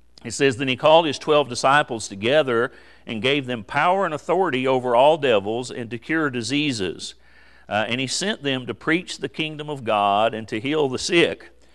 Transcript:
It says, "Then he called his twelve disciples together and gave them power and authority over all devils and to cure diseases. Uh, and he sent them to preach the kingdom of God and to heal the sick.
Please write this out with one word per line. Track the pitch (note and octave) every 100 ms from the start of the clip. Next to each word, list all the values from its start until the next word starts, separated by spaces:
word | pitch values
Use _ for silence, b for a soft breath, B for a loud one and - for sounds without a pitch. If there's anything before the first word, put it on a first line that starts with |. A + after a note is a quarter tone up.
| - -
It | B2
says, | - C#3 A2+
"Then | C3+
he | B2
called | D3+ D#3+ E3
his | B2+
twelve | - D3 C3
disciples | B2 C3+ C#3+ D3 A#2 -
together | G2 A2 D3+ C3+ A#2 B2 B B B B
and | A2+
gave | B2 D3 B2+
them | A#2+
power | G2+ C#3+ E3+ F#3+
and | F#3
authority | D3+ - F3 F#3 C3 C3
over | C3 B2+
all | A#2+ C#3+ D#3+
devils | C#3 G#2+ G2 A#2 B2
and | - A2
to | A#2
cure | - D#3+ D3+
diseases. | B2 A2+ C#3+ D3+ A#2 F2+ - - - b b b b b
Uh, | G2+ A2
and | A#2+
he | B2+
sent | - F#3+ A3
them | C#3+ C3 B2
to |
preach | - - E3+ F3 -
the | D3
kingdom | - D#3 D3+ D3+
of | C#3+
God | A2 G#2+ G2+ G2+ A#2
and | A2 A2
to | A2
heal | C3+ D#3 C#3
the | B2
sick. | - E3+ A#2+ - - - b